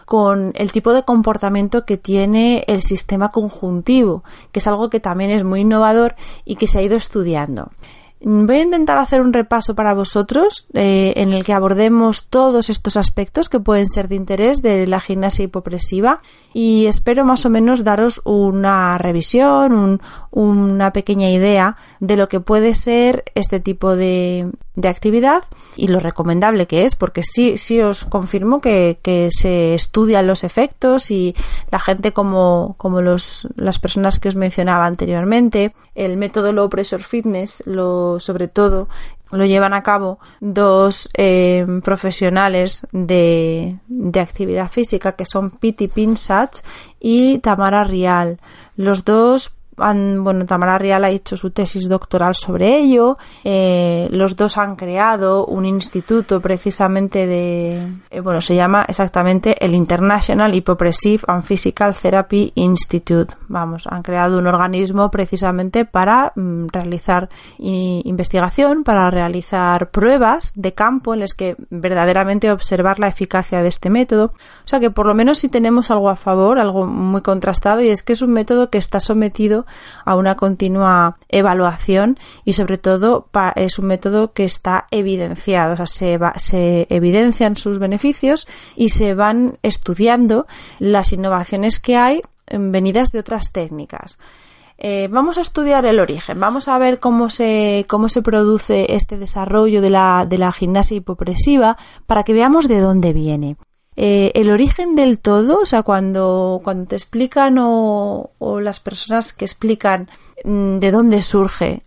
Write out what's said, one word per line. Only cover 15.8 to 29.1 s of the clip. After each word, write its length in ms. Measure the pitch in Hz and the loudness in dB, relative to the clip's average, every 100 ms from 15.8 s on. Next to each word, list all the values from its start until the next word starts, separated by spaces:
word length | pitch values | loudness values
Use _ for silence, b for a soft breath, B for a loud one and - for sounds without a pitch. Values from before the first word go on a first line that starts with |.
| - 190 226 330 b b b | -4 0 0 0 b b b
y 340 | 226 226 220 214 | -2 2 4 4
espero 380 | 208 - 240 | 2 2 2
más 200 | 269 254 | 2 2
o 60 | 247 | 2
menos 320 | 226 226 254 | 2 4 2
daros 400 | 214 208 233 226 | 0 0 0 -2
una 720 | - 208 196 196 196 196 180 180 | -2 2 2 0 0 2 0 0
revisión, 760 | 180 170 165 240 277 277 277 | -2 -2 0 2 4 4 4
un, 260 | 226 196 196 B B B | 4 2 0 B B B
una 600 | - 208 202 202 196 196 | 0 2 2 2 0 0
pequeña 360 | 202 196 196 190 | -2 -2 0 2
idea 480 | 185 196 202 190 220 B B | 2 4 4 2 -2 B B
de 180 | 190 208 | 0 0
lo 120 | 196 | 0
que 100 | 185 | -2
puede 380 | 180 214 220 220 | 0 2 4 2
ser 480 | - 240 240 254 - | 2 2 2 0 -4
este 240 | - 202 190 | -4 -2 -2
tipo 380 | 185 190 190 185 | -4 -2 0 0
de, 520 | 185 185 180 180 180 - - | 0 0 -2 -4 -6 -10 -12
de 140 | - 185 | -4 -2
actividad 540 | 180 214 226 262 330 - B B - | 0 0 2 4 2 -2 B B -4
y 120 | 185 | 0
lo 120 | 185 | 0
recomendable 680 | 170 - 170 170 208 220 175 | 0 -4 -2 0 2 2 0
que 180 | 165 | 2
es, 100 | 233 | 2
porque 280 | - 180 - | 0 -2 -4
sí, 360 | 170 - 240 214 | -4 0 0 0
sí 220 | - 233 | 0 0
os 240 | 208 196 | 0 -2
confirmo 560 | - 202 185 202 202 285 | -4 -4 -4 -2 0 0
que, 400 | 262 202 175 170 | 2 2 2 0
que 260 | - | -2